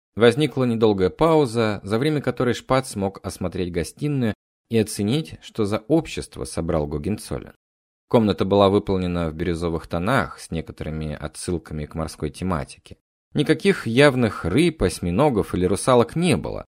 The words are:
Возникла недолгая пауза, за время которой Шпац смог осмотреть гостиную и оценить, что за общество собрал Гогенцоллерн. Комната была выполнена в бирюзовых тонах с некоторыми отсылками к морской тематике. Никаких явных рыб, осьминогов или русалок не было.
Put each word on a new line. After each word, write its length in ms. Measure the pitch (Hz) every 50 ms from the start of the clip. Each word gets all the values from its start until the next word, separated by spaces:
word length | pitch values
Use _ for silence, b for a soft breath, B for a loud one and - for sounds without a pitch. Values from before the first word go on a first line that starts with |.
| _ _ _
Возникла 480 | 95 113 120 110 135 156 135 - 135 127
недолгая 460 | 123 113 110 113 110 104 95 92 90
пауза, 720 | - - 156 165 160 156 147 117 110 120 113 107 104 - -
за 160 | 95 104 113
время 220 | 139 156 156 143
которой 320 | - 131 127 - 131 123 117
Шпац 380 | - - - 131 135 131 -
смог 280 | - 101 95 98 - -
осмотреть 520 | - 98 - - 98 87 82 95 92 90 85
гостиную 600 | 87 78 - - - 143 147 147 135 123 110 98 - _ _ _ _ _ _
и 80 | 113 113
оценить, 640 | 104 - - - 101 104 127 156 156 - - -
что 240 | - - - - 107
за 140 | 98 107 107 - -
общество 560 | 156 165 160 - - 87 - - - - 67
собрал 420 | - - - 85 82 82 78 73 73
Гогенцоллерн. 680 | 78 76 76 87 107 - - - 78 60 50 - - _ _ _ _ _ _ _ _ _ _ _
Комната 320 | - 123 110 104 92 - 107
была 240 | 95 98 101 101 95
выполнена 640 | 98 101 - - 98 92 92 90 87 87 85 80
в 40 | 78
бирюзовых 520 | 80 85 90 85 80 87 85 82 80 - -
тонах 500 | - 85 87 104 135 127 92 - - -
с 140 | - -
некоторыми 640 | 85 80 76 - 82 - - - 78 78 78 76 73 -
отсылками 680 | 78 78 - - - - 90 80 - - 78 78 76
к 100 | - -
морской 340 | 82 78 78 - - 80 73
тематике. 680 | 69 - 90 92 90 76 65 - - - _ - - _ _ _ _ _ _ _ _
Никаких 540 | 143 151 - 156 - - 196 185 - - 113
явных 560 | 113 127 147 147 123 127 123 104 92 - -
рыб, 400 | 92 90 127 165 175 151 - 101
осьминогов 720 | 92 - - - 87 87 101 151 151 120 101 85 - -
или 80 | 90 90
русалок 540 | 90 98 92 - - 127 120 113 - - 160
не 180 | 175 180 127
было. 300 | 80 - - - 98 - - _ _